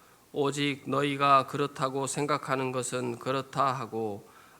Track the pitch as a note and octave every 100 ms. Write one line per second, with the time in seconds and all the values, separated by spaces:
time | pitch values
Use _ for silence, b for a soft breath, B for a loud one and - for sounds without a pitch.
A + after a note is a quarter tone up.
0 | b b b D#3+ C#3 C#3+ C#3+ C#3 - C3+
1 | C#3+ C#3 C#3+ C3+ B2+ C#3 - - C3+ C3+
2 | C3 - C#3+ D3 - C3 C3 B2+ B2 B2+
3 | B2 A#2 - C3+ C3+ C3+ C3+ C3 A2 A2
4 | A2 G2+ B B B B